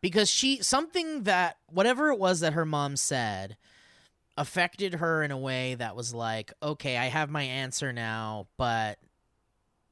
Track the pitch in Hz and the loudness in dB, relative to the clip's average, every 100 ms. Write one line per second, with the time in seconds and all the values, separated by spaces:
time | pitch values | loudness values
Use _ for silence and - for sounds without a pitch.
0 | 185 185 208 - 262 269 190 262 320 359 | 0 4 4 4 2 2 2 2 2 -2
1 | 320 302 202 180 175 - _ 170 220 247 | -2 -2 2 2 2 -2 _ 2 4 4
2 | 302 240 185 180 160 151 156 147 143 139 | 2 4 4 4 2 2 0 0 0 0
3 | - 135 113 95 98 107 _ _ - _ | 0 0 -2 -4 -8 -12 _ _ -20 _
4 | _ _ _ - 143 - 175 - 196 170 | _ _ _ -6 -4 0 0 0 -4 0
5 | 165 160 147 139 135 131 127 123 117 104 | 0 2 0 -2 -2 -2 -2 -4 -6 -6
6 | 117 120 113 110 107 - 151 147 143 123 | -8 -4 -4 -4 -8 -8 -6 -4 -4 -2
7 | 127 156 147 147 135 131 131 - 139 120 | 0 -2 -2 -2 -4 -4 -6 -4 -4 -4
8 | 113 110 110 107 92 - 123 113 110 104 | -4 -4 -6 -8 -10 -4 0 0 -2 -6
9 | _ _ _ _ _ _ _ _ _ | _ _ _ _ _ _ _ _ _